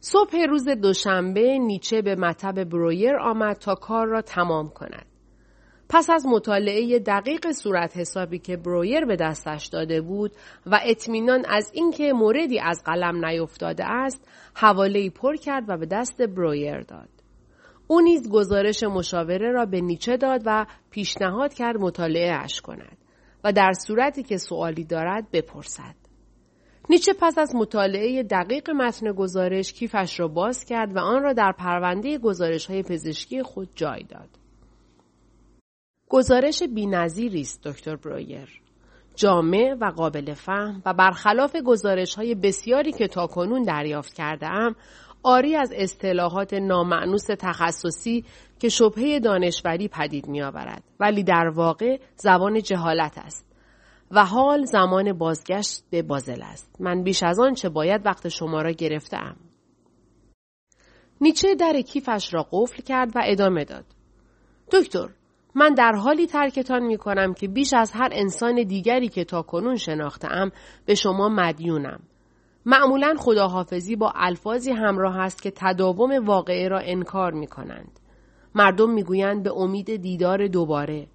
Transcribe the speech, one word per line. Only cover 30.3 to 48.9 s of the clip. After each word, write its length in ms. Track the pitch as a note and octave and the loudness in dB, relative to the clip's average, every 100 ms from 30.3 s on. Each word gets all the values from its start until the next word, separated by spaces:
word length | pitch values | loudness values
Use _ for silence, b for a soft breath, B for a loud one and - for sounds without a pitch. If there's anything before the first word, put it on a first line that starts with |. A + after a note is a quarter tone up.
| D#3 G3+ B3 - | -2 -2 -4 -6
کرد 300 | A#3 A3 F#3+ | -4 -4 -2
و 40 | |
آن 240 | F3 B3 | 0 0
را 100 | C#4+ | 2
در 180 | A#3+ G3+ | 2 2
پرونده 680 | F#3 F3+ F3 F3+ F#3 A#3 D4 | 2 -2 0 0 -2 -4 -2
گزارش‌های 680 | A3+ F#3 E3+ E3 D#3+ F#3+ | -2 0 -2 -2 -4 -6
پزشکی 600 | F#3+ F3 D#3 D3+ - B3+ | -4 -6 -6 -10 -8 -8
خود 260 | B3+ - F#3 - | -8 -10 -14 -6
جای 280 | D3+ A#2 | -6 -6
داد. 260 | - - - _ _ _ - _ _ _ _ _ _ _ _ _ _ _ _ _ _ | -12 -20 -20 _ _ _ -20 _ _ _ _ _ _ _ _ _ _ _ _ _ _
گزارش 540 | C4 B3+ B3+ C#4 D#4 | 4 6 4 4 0
بی‌نظیری 800 | F4 A3 G3+ F#3 E3+ E3 A#3 F#3 | -4 -4 -2 0 -2 -2 -6 -4
است، 220 | C3+ - | -8 -10
دکتر 320 | D3+ C#3 - D3+ | -12 -12 -10 -12
برویر. 640 | D3+ C#3+ - C#3 C3+ - _ _ b b b - | -10 -12 -12 -14 -18 -20 _ _ b b b 0
جامع 600 | G3+ F3+ E3 F#3 B3+ C4+ | 4 4 4 4 2 0
و 100 | G#3+ | -4
قابل 420 | E3 E3 D3 C#3+ | -2 -4 -4 -10
فهم 480 | D3 - G3 G#3 G3 F#3+ | -10 -6 -4 -4 -6 -4
و 80 | |
برخلاف 640 | F3+ F#3 F3+ G#3+ A3 C#4+ E4 B3+ | 6 6 6 2 4 2 0 2
گزارش‌های 720 | A3+ G3+ F#3+ F3+ - A3+ A3+ | 2 4 0 0 -4 -4 0
بسیاری 560 | G3 G3 - B3+ D4+ | 0 0 0 0 0
که 160 | D4+ G3+ | -2 -4
تاکنون 560 | - E3+ - F3 B3+ | -2 -4 -2 -2 0
دریافت 500 | A3+ D3+ D3+ D3+ C#3+ | 0 -2 -2 -6 -8
کرده‌ام، 600 | - D3+ D3+ D#3 F#3 A#3 A3 B B B B | -8 -6 -6 -6 -2 -2 -4 B B B B
عاری 320 | B3+ B3+ C#4 D#4 | 4 4 6 2
از 180 | C4 G3 | 0 -2
اصطلاحات 800 | F#3+ - F#3+ F3+ F3 F3 G3 | -6 -4 -2 0 0 -2 -4
نامأنوس 720 | G3+ G3 F3+ F3 E3+ F3 G3+ - G3+ | -2 0 2 2 0 0 -2 -2 -4
تخصصی 840 | F#3 E3 E3+ E3+ F3 D#3+ - A#3 B B B B | -4 0 0 0 -6 -6 -4 -4 B B B B
که 100 | A#3 | -2
شبهه 500 | - A3 | 4 4